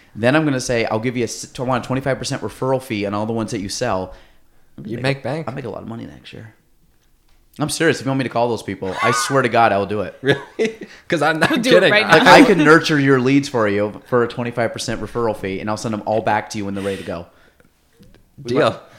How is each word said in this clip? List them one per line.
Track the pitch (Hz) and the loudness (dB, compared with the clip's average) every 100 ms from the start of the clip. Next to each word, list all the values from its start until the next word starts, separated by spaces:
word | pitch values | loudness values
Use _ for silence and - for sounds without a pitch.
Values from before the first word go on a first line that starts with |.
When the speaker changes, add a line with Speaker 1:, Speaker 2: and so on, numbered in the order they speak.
| _ | _
Speaker 1:
Then | - 113 147 | -4 2 2
I'm | |
gonna | 156 131 | 2 0
say, | 123 120 113 | -2 -2 0
"I'll | 110 | -2
give | 120 120 | -2 -2
you | |
a | |
s-, | 113 - - - | -4 -6 -14 -8
I | |
want | 127 127 | -4 -2
a | 110 | -2
twenty-five | 131 135 131 | -4 -2 -4
percent | 127 - | -4 -6
referral | 107 - 131 131 | -8 -4 -2 -2
fee | - 107 98 | -2 -4 -2
on | |
all | 104 110 | -2 -2
the | |
ones | 113 110 | -2 -4
that | 113 | -4
you | 98 | -6
sell." | - 123 95 92 - - _ _ _ _ - | -4 -2 -2 -4 -10 -20 _ _ _ _ -16
Speaker 2:
You | 127 117 | -12 -6
Speaker 1:
Make | |
Speaker 2:
make | 131 139 | -4 -4
Speaker 1:
a, | |
Speaker 2:
bank. | 117 151 156 | -4 -6 -8
Speaker 1:
I'll | |
make | 139 | -8
a | 123 | -10
lot | - | -10
of | 101 | -12
money | 117 110 | -12 -14
next | - - | -16 -20
year. | - 110 - _ _ _ _ _ _ _ _ _ - | -18 -20 -20 _ _ _ _ _ _ _ _ _ -8
I'm | 147 | -6
serious. | - 165 127 | 0 2 2
If | 117 | 0
you | |
want | 135 | -2
me | |
to | 123 | -2
call | 117 120 | -2 -2
those | 113 | -2
people, | - 98 95 92 | -6 -8 -6 -2
I | 113 | 0
swear | 120 - 139 | 0 0 2
to | 123 | 2
God, | 117 113 | 4 4
I | 98 | 4
will | 98 | 0
do | 104 | -4
it. | 90 - | -6 -4
Speaker 2:
<laughs> | |
Really? | 131 139 - - 220 220 - - - | 0 0 -2 -4 -4 -4 -16 -18 -6
'Cause | 170 | 0
I'm | 147 160 | 0 2
not | 156 | 0
Speaker 3:
We'll | 320 | 0
do | 220 | 4
Speaker 2:
kidding. | 170 180 | 4 6
Speaker 3:
it | |
right | 208 214 | 4 4
Speaker 1:
Like, | 160 | 4
Speaker 3:
now. | 165 | 8
Speaker 1:
I | 185 | 8
can | 247 185 | 8 6
nurture | 151 160 - 156 | 6 6 6 2
your | 139 135 | 4 4
leads | 127 139 139 | 4 2 2
for | 123 107 | 0 0
you | 101 104 98 - | 0 -2 -6 -2
for | 123 | 0
a | 117 | 0
twenty-five | 123 120 120 113 | -2 -6 -2 -2
percent | - - 110 | -4 -6 -6
referral | 107 120 117 104 | -6 -2 -2 -2
fee, | 98 95 | -4 -4
and | 107 | -4
I'll | 107 | -4
send | 120 | -4
them | 107 - | -6 -2
all | 110 | -2
back | 107 107 110 | 0 0 -2
to | 110 | -8
you | |
when | 101 | -8
they're | 98 | -6
ready | 98 95 | -6 -6
to | 95 | -8
go. | 85 87 _ _ _ _ _ _ _ - - _ - | -10 -12 _ _ _ _ _ _ _ -20 -20 _ -14
Speaker 2:
Deal. | 139 127 131 - - | -4 0 0 -2 -10